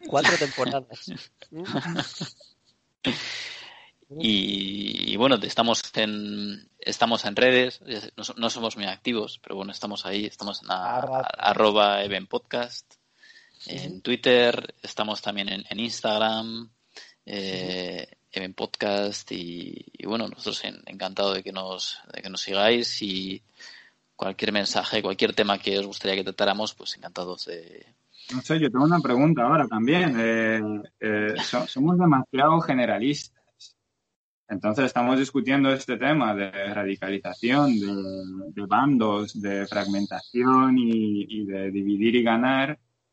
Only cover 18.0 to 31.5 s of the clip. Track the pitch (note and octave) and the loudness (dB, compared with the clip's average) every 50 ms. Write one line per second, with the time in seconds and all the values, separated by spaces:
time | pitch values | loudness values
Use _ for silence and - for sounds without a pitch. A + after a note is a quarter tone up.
18 | - - _ _ _ _ - - F#2+ F#2 F#2 - A2 G#2+ - - G#2+ G#2 G2+ G2+ | -12 -14 _ _ _ _ -10 -8 -8 -8 -8 -8 -8 -8 -6 -4 -2 0 0 0
19 | G2+ G2+ G2+ - - - - F#2 F2 F2 F2 F2 F2 F2 E2 - - - - - | 0 -2 -4 -8 -10 -10 -8 -8 -8 -8 -10 -10 -10 -10 -12 -14 -16 -16 -16 -12
20 | - - A2 A#2 A2+ G2 - - - A2 A2 - - G#2 G2 - - - - F#2+ | -8 -6 -4 -4 -4 -6 -8 -10 -8 -6 -6 -6 -6 -8 -10 -12 -16 -18 -12 -8
21 | F#2+ F#2+ G2 - G2+ G2 G2 F#2+ F#2 G2 F#2+ F#2+ F#2+ F#2+ F#2 F2+ - - - - | -8 -6 -2 0 0 0 0 -2 -4 -6 -8 -8 -8 -8 -8 -8 -8 -8 -10 -10
22 | - - - - - G2 F#2+ - - - F#2+ G2 G2+ A2 A#2+ A#2+ A#2 A2+ - - | -14 -16 -14 -14 -12 -10 -10 -8 -6 -2 2 4 6 6 6 4 2 -2 -4 -6
23 | G#2+ G2+ F#2+ F#2+ F#2+ F#2+ F#2+ - _ _ _ - - - - - - _ _ _ | -4 -4 -4 -4 -6 -6 -8 -10 _ _ _ -20 -20 -20 -20 -20 -20 _ _ _
24 | _ _ _ - - F#2+ F#2+ - - G#2+ G#2 G#2 G2 - - G2+ F#2 - - A2+ | _ _ _ -8 -6 -6 -4 -4 -2 0 0 0 0 0 0 -2 -2 0 -2 -2
25 | F#2+ G2 F#2+ - A#2 G#2+ - - G#2+ G2+ G2+ F#2+ - G2+ G2 G2 G2 G2 G2 - | -2 -2 0 0 0 2 2 2 2 2 2 0 0 -2 -2 0 -2 -4 -6 -6
26 | - G2 F#2+ G2 F#2 G2 F#2+ - G#2 G2+ G2 G#2 G#2+ G#2 - - - - - - | -4 -2 -2 -2 -2 -4 -4 0 0 0 0 0 -4 -6 -8 -10 -12 -12 -12 -12
27 | - F2+ F2 F#2 F2+ F2+ F2+ - - - E2+ E2+ E2 F2 - - - _ _ _ | -14 -12 -10 -10 -8 -8 -10 -10 -10 -12 -12 -12 -14 -16 -20 -20 -20 _ _ _
28 | _ _ _ - - - B2 B2+ B2+ - E3 E3 D#3 C3 G#2+ B2+ C#3 D#3 F3 E3+ | _ _ _ -20 -14 -10 -10 -8 -4 -2 0 2 2 2 4 4 4 4 4 4
29 | D3 C3 B2 B2 C#3+ D#3+ E3 C3 A#2 B2 D#3 D#3+ C#3 - A2+ G#2+ A2+ B2+ D#3+ F3+ | 2 2 4 4 6 6 6 4 4 4 4 4 2 2 0 0 2 2 4 4
30 | F3 E3 B2+ A2+ A2+ A2+ A2+ A2+ A2+ A2 A2 A2 G#2+ G#2+ G#2+ G#2 G#2 - _ _ | 4 2 2 2 2 2 2 2 2 2 2 0 0 -2 -4 -6 -8 -12 _ _
31 | A2 A2 G#2+ G#2+ G#2 A2 G#2+ G#2+ - - | -4 -2 0 0 0 0 -2 -2 -4 -2